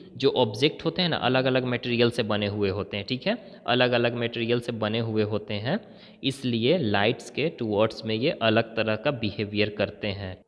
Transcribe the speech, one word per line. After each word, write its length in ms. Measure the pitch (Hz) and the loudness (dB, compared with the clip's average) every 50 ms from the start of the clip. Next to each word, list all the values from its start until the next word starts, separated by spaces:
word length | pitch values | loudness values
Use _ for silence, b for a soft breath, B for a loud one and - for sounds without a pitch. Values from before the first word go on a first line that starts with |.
| B B B 120 | B B B 0
जो 120 | 127 139 | 2 2
ऑब्जेक्ट 560 | - 117 123 113 110 110 135 151 - - - | 4 4 4 2 4 2 2 2 2 0 -4
होते 160 | 165 160 - | -4 -2 0
हैं 80 | 180 170 | 0 0
ना, 60 | 143 | 0
अलग 300 | - - 117 127 131 131 | 0 2 2 2 2 2
अलग 200 | 131 127 131 127 | 2 2 2 2
मटेरियल 460 | 127 123 117 - 123 120 117 120 120 | 0 -2 -2 -2 0 2 4 4 4
से 120 | 120 - 117 | 2 0 -2
बने 240 | 104 107 101 104 101 | 0 0 0 0 -2
हुए 220 | 101 107 101 98 | -2 0 0 0
होते 280 | 92 101 98 - - 101 | 0 -2 -4 -4 -6 -8
हैं, 80 | 101 - | -6 -6
ठीक 180 | 131 127 - 190 | -6 -4 -4 -4
है, 340 | 226 240 - - - - - - | -4 -4 -6 -14 -20 -8 -4 0
अलग 240 | 123 123 127 123 | 2 2 4 4
अलग 240 | 123 123 120 120 120 | 4 4 2 2 0
मटेरियल 440 | 120 117 117 117 117 117 113 120 120 | 0 -2 -4 -2 -2 -2 0 0 0
से 120 | 117 - | 0 -2
बने 280 | 120 110 110 104 107 117 | -4 -4 -2 -2 0 -2
हुए 240 | 113 113 110 107 107 | -2 0 0 0 0
होते 300 | 104 110 104 - - 107 | 0 0 -4 -4 -4 -6
हैं, 260 | 101 104 123 170 233 - B B B B B B B B | -4 -2 -2 -2 -2 -4 B B B B B B B B
इसलिए 540 | 135 127 - - 127 117 113 110 123 165 185 | -4 -4 -2 -2 -2 0 2 2 2 2 2
लाइट्स 520 | 147 107 101 101 101 113 127 - - - | 2 2 2 2 4 2 2 0 -4 -10
के 200 | - - 123 - | -6 -4 -4 -4
टुवर्ड्स 560 | - - 120 110 104 101 110 113 - - - | -4 -4 -4 0 2 2 2 2 0 -2 -6
में 100 | 110 110 | -4 -2
ये 240 | 110 123 156 - - | 0 0 0 0 2
अलग 340 | 113 113 110 117 117 - - | 2 4 4 4 4 2 0
तरह 200 | - 107 110 107 | -2 -2 0 -2
का 160 | 107 - 147 | -2 0 -2
बिहेवियर 580 | 143 120 113 101 - - 107 101 101 104 104 107 | -2 -2 -2 -4 -2 -4 -4 -2 0 0 0 0
करते 380 | - - 101 95 - - 107 104 | 0 0 -2 -2 -4 -4 -6 -6
हैं। 300 | 98 98 101 92 92 - - | -6 -6 -8 -10 -10 -12 -16